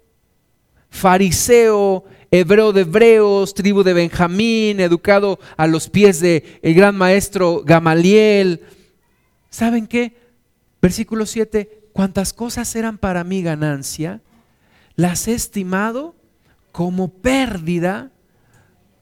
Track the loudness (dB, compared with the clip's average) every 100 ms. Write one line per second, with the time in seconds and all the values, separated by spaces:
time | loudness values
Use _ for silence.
0 | _ _ _ _ _ _ _ _ _ -2
1 | 2 2 2 0 2 4 4 2 0 -2
2 | -6 -20 0 0 4 4 4 2 0 4
3 | 6 6 4 0 -2 -2 0 2 2 2
4 | 0 -2 -2 0 -2 0 -2 0 0 0
5 | 0 0 0 -6 -12 -4 -2 -2 -2 2
6 | 4 4 0 0 -4 -6 2 4 4 2
7 | 2 2 0 -2 -2 -2 2 2 4 2
8 | 4 4 4 2 0 -2 -10 _ _ _
9 | _ _ _ _ _ -6 -2 -2 -4 -6
10 | -6 _ _ _ _ _ _ 0 0 0
11 | -8 -6 -6 -6 -4 -4 -8 -18 _ -6
12 | -4 -4 -6 -8 -10 -8 -8 -6 -8 -6
13 | -6 -4 -6 -6 -4 -4 -4 -6 -10 -10
14 | -10 -12 _ _ _ _ _ _ _ -4
15 | -4 -4 -6 -6 -6 -8 -6 -4 -4 -8
16 | -12 _ _ _ _ _ _ -8 -6 -4
17 | -6 _ -2 -2 -4 -6 -4 -4 -4 -6
18 | -14 _ _ _ _ _ _ _ _ _